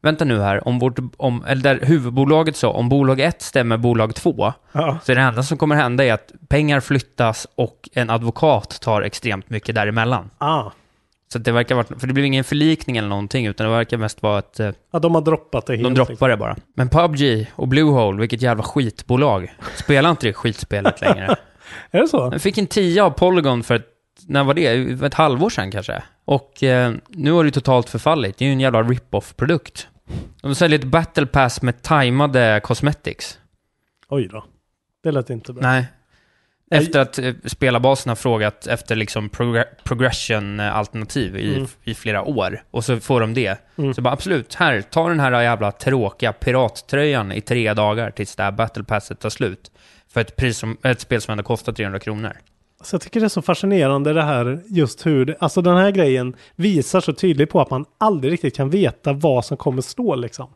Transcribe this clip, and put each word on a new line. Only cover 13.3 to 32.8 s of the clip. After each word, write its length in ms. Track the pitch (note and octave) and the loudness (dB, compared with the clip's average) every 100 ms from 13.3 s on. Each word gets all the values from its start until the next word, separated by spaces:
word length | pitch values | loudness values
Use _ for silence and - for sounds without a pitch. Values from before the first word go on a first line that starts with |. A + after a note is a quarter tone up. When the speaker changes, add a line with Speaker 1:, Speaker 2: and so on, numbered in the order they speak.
| C3 A2 | -4 -4
Speaker 1:
utan 200 | G2 A2 | -2 0
det 60 | |
verkar 240 | A2+ A#2 A#2+ | 0 0 -2
mest 240 | G#2+ - | -4 -2
vara 160 | A2 G2+ | -2 -2
att... 220 | - - | -4 -6
Eh, 100 | A2 F#2 _ | -6 -6 _
Speaker 2:
Ja, 60 | E3+ | 0
de 160 | E3+ | 2
har 80 | E3 | 2
droppat 440 | D3+ D#3 - B2+ - | 2 0 -2 -6 -4
det 60 | |
helt, 120 | A#2+ | -2
Speaker 1:
de 100 | B2+ | 0
droppar 160 | B2+ B2 | 2 0
Speaker 2:
liksom. 180 | A#2 C3 | 2 0
Speaker 1:
det 80 | A2 | 0
bara. 200 | A2 G#2+ _ | -4 -8 _
Men 140 | - B2+ | -4 2
pub 260 | D3+ E3+ D3 | 4 2 2
G 300 | C#3+ A2 A2 | 2 2 -2
och 140 | - B2+ | -6 0
Bluehole, 520 | C3+ D#3 C3+ G#2+ G2 | 4 4 4 2 0
vilket 220 | A2+ A#2 | -2 0
jävla 200 | B2 A2 | 0 0
skitbolag. 920 | A2 - A#2+ - - B2 C#3+ G2+ F2+ - - | -2 -2 -2 -4 -2 2 2 0 -4 -12 -14
Spelar 360 | - - C#3+ D#3+ | -12 2 4 4
inte 160 | D#3+ A2+ | 2 -2
det 60 | |
skitspelet 680 | G2 A#2+ G#2+ - G2+ G2 - | -2 -4 -4 -6 0 0 0
längre. 360 | - F3+ F#2+ A3 - _ | 0 0 0 -4 -4 _
Speaker 2:
<laughs> 280 | - - - | -20 -20 -4
Är 100 | F3 | 0
det 80 | D#4 | 2
så? 200 | D4 B2 | 2 -2
Speaker 1:
Jag 100 | C3+ | -2
fick 160 | F#3+ G#3 | -2 -2
en 80 | G3 | -2
tia 380 | - F#3 E3+ | 0 2 4
av 60 | G3 | 2
Polygon 520 | C3+ F3+ F3+ C#3+ A#2+ | 4 2 4 2 0
för 120 | A2+ | 0
ett, 120 | A#2+ - _ _ _ F3+ | -2 -2 _ _ _ -2
när 160 | C#3+ | 0
var 100 | C#3 | 2
det? 120 | D3+ D#3 A#2 B2+ B2+ C#3+ | 2 2 2 -2 -2 -4
Ett 80 | |
halvår 360 | - D#3 B2+ G3 | 2 2 2 0
sedan 200 | - F#2+ | -2 -6
kanske. 320 | G#2 - - - _ | -6 -8 -10 -10 _
Och, 380 | - C#3 - - | -2 -2 -2 -2
eh, 300 | C3+ B2+ B2 A2 _ | 2 2 2 -2 _
nu 240 | E3+ D3 | -4 2
har 120 | E3+ | 4
det 60 | D3+ | 4
totalt 380 | C#3 C3+ B2+ A2+ | 2 2 2 2
förfallit. 480 | A2+ D3+ D#3+ G2+ - | -2 0 0 -2 -2
Det 60 | |
är 20 | C3+ | 0
ju 60 | |
en 80 | C3+ | 2
jävla 220 | C3 A#2 | 2 2
rip-off-produkt. 1040 | A#2 B2 _ G2+ - - C#3 E3+ - - - _ _ - - - | 2 0 _ -6 -6 -6 0 0 -2 -18 -20 _ _ -12 -12 -12
De 120 | C#3 | -6
säljer 240 | C3+ F3 D3+ | 0 2 2
ett 60 | |
battle 420 | C#3 E3 D#3+ - C#3 | 2 0 0 -2 0
pass 360 | C#3+ B2+ - | 2 2 0
med 200 | B2+ A#2+ | -4 -4
tajmade 760 | - D3+ B2+ B2+ D3 C3 A#2 G#2 | 0 2 2 2 2 4 4 2
cosmetics. 760 | - A#2+ | 0 -2